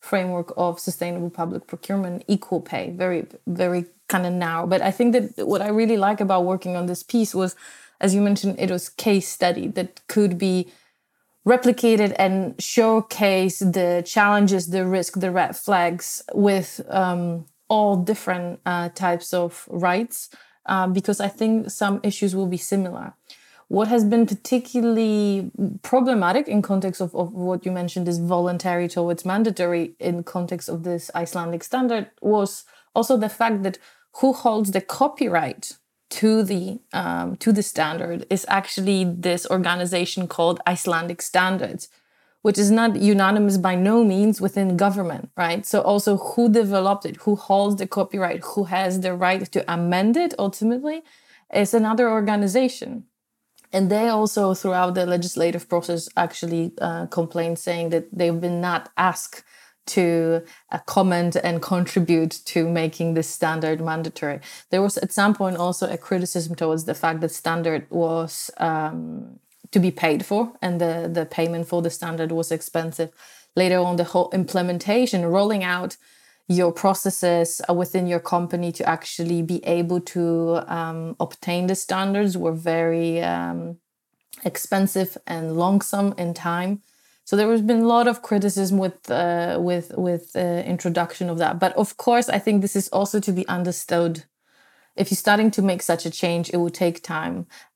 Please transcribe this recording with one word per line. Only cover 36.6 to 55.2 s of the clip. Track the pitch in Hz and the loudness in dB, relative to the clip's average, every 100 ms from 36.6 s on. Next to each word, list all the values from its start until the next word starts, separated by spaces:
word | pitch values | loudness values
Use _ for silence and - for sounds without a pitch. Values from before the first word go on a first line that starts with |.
| 185 214 _ | -4 -10 _
um, | - 175 - 175 185 | -6 -4 -4 -4 -2
to | 226 | 2
the | 208 | 2
standard | 202 - 156 165 170 170 - | 2 -2 -2 -2 -4 -6 -2
is | 190 - | -2 0
actually | 196 190 - 190 190 | -2 -2 -2 0 2
this | 180 175 180 175 - | 0 0 0 0 0
organization | 190 180 180 180 180 175 - 175 | 0 2 0 0 0 -2 -4 -4
called | - 170 - - | 0 0 2 0
Icelandic | 180 - 165 175 175 | -2 0 -2 -2 -8
Standards, | - 185 185 190 - - - _ _ _ _ _ | -2 0 2 0 -4 -8 -14 _ _ _ _ _
which | 214 202 | 0 4
is | 202 | 4
not | 220 233 196 | 6 4 4
unanimous | 202 196 190 208 208 190 | 4 6 4 4 2 2
by | 185 | 2
no | 180 190 226 | 2 4 4
means | 226 190 214 208 | 4 4 2 2
within | 196 202 190 175 | 0 0 0 2
government, | 196 190 175 143 - - | 2 0 -4 -6 -8 -4
right? | 170 175 | -2 -2
So | - 180 | -2 0
also | - 208 208 196 | 2 2 2 0
who | - - 240 | 0 2 4
developed | 220 202 196 190 202 165 | 6 4 2 2 0 -4
it, | - | -4
who | - 202 | -2 0
holds | - 196 202 202 | 2 2 2 0
the | 190 | -2
copyright, | - 196 202 175 165 | -2 -2 -2 -2 -4
who | - - | -6 -4
has | 185 185 190 185 | -2 0 0 0
the | 185 | -2
right | 175 180 190 190 | 0 0 0 -2
to | 185 - | -4 -2
amend | 170 175 180 208 277 | 0 2 2 4 4
it | 349 - | 2 0
ultimately | 196 185 220 247 294 320 - _ _ _ _ | -4 0 -2 0 -4 -6 -10 _ _ _ _
is | - 202 | 0 2
another | 233 220 220 240 | 4 4 4 2
organization. | 220 208 208 202 220 254 - - 233 - _ _ _ _ _ _ | 2 2 2 2 2 2 -2 -10 -12 -14 _ _ _ _ _ _
And | 190 190 | 0 2
they | 208 233 | 2 2
also, | 220 214 - 196 | 2 0 2 0
throughout | 185 196 180 180 | 0 0 0 0
the | 180 180 | 0 0
legislative | 175 | 0